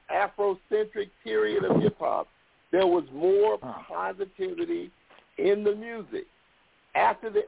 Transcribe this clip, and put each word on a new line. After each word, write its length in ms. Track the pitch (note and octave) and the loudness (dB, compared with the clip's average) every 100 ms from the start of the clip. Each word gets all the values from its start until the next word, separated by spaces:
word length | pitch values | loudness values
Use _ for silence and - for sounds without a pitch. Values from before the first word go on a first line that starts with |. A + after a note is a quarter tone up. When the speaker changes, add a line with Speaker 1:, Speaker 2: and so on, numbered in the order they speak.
| - | -4
Speaker 1:
Afrocentric 960 | F3 G3 - G3+ F#3 - G#3+ G#3+ G#3+ G3 _ | -2 -2 0 -2 -2 -2 -2 -2 -6 -8 _
period 420 | A3+ G#3+ G#3+ G#3 | -4 0 0 0
of 160 | F#3 F3 | 2 4
hip-hop, 480 | - - C#3 G2+ - _ _ _ _ | 2 0 -2 -2 -4 _ _ _ _
there 140 | F3+ F#3+ | 2 4
was 180 | F3 C3+ | 2 0
more 440 | C3+ F3+ G3 G#3+ G#3 | 0 2 4 4 0
Speaker 2:
Huh. 200 | B3 F#3+ - | -6 -12 -10
Speaker 1:
positivity 1000 | F3 F#3+ F#3+ G3 - F#3 E3+ E3+ F3 F3+ - _ - _ - | -8 -6 -6 -10 -6 -6 -4 -4 -4 -8 -16 _ -20 _ -2
in 260 | F#3 G#3 | 0 2
the 100 | G#3 | 2
music. 520 | G#3 A#3 A3+ C#3+ G#2+ - _ _ _ _ _ _ | -2 -6 -12 -10 -10 -12 _ _ _ _ _ _
After 340 | - A3 G#3+ A3+ | 0 0 0 -2
the 140 | G#3 | -2